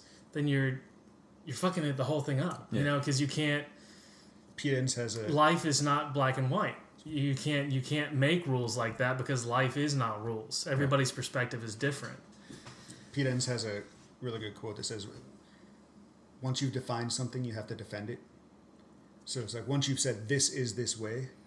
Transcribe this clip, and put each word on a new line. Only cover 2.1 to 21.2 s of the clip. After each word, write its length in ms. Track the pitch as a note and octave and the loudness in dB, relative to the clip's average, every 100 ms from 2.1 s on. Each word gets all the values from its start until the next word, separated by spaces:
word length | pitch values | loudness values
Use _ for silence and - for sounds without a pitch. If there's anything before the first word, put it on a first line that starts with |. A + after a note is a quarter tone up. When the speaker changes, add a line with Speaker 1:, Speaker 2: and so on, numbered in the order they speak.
| D3+ | 0
Speaker 1:
thing 180 | C#3 C3+ | 2 0
up, 280 | E3 C3 - | 0 -2 -2
you 80 | A2 | 0
Speaker 2:
Yeah. 60 | C#3+ | 2
Speaker 1:
know, 140 | C#3+ | 2
'cause 200 | C#3 C3+ | 2 2
you 60 | C#3+ | 0
can't 380 | D3+ D3+ D3 D3 - - - - - - - - - | 0 0 0 -2 -14 -20 -20 -20 -20 -20 -20 -20 -4
Speaker 3:
Pete 180 | C#3+ | 0
Enns 220 | C3 C3 B2 | 2 2 0
has 200 | A#2 A2+ | -2 -4
a 100 | G#2+ | 2
Speaker 1:
life 380 | D3 D#3 E3+ E3 | 6 8 6 4
is 180 | C#3 | 2
not 320 | D3 D3 D3+ C3+ | 4 2 2 2
black 220 | C3 C3 | 2 4
and 100 | C3 | 2
white. 280 | F3 D#3+ - - - D#3 | 2 0 -4 -14 -16 -6
You 300 | D#3 C#3 C3+ | 0 0 0
can't, 360 | D3+ C#3+ C#3+ | 0 0 2
you 80 | C3 | 0
can't 340 | B2+ D3+ D3 C3+ | 0 0 0 4
make 320 | C#3 F3 D#3 | 4 4 2
rules 280 | B2+ A#2+ A2+ | 0 0 0
like 220 | A2+ A2 | -2 2
that 220 | B2+ C3 | 0 0
because 260 | B2 C3 A#2 | 0 -2 2
life 320 | B2 C3 C#3+ | 2 2 2
is 160 | D3 | 0
not 320 | C#3 A#2 G#2 A2+ | 2 0 -2 -4
rules. 400 | A2+ A2 - E3 | -4 -4 -4 -2
Everybody's 460 | C3+ C#3+ C#3 C3 | 0 4 4 2
perspective 520 | - B2 C3+ B2 A#2+ | -2 -4 -2 -2 -4
is 120 | A2+ G#2+ | -8 -2
different. 420 | C#3 C#3+ B2 C3 - - - - - - - - - | -2 -2 -8 -14 -18 -20 -20 -18 -18 -18 -18 -20 -6
Speaker 3:
Pete 140 | - C3+ | 0 2
Enns 180 | B2+ B2+ | 2 0
has 180 | B2 A2 | -2 -2
a 180 | G#2 - - - - | -6 -8 -16 -20 -10
really 180 | B2+ A2+ | -6 -6
good 160 | G#2+ G2+ | -6 -8
quote 220 | A2+ G#2 | -8 -6
that 60 | A#2 | -6
says, 200 | A2 G#2 A2 - - - - - - - - - - - - | -6 -10 -14 -18 -20 -20 -20 -20 -20 -20 -20 -20 -20 -20 -8
"Once 200 | C3 B2+ | -4 -2
you've 120 | C3+ | -2
defined 380 | B2 B2+ A#2+ A#2+ | -2 -2 -2 -2
something, 300 | A#2 B2 C3 | -2 -4 -4
you 100 | B2 | -4
have 140 | G#2+ G#2 | -6 -8
to 80 | G#2+ | -10
defend 340 | G#2 G#2 G#2 | -8 -8 -8
it." 100 | A2+ - - - - - - - - - - - | -10 -14 -20 -20 -20 -20 -20 -20 -20 -20 -20 -10
So 160 | C3 | -8
it's 120 | G#2+ | -6
like, 140 | A#2 G#2+ | -6 -2
once 200 | C#3 C3+ | 0 2
you've 120 | C3 | 2
said, 280 | C3 G#2+ G#2+ | 0 -2 0
"This 220 | C#3+ - | 2 2
is 260 | C#3+ B2 G#2 | 0 -2 -2
this 220 | A2+ A2 | -4 -4
way," 320 | G#2+ A#2 | -4 -6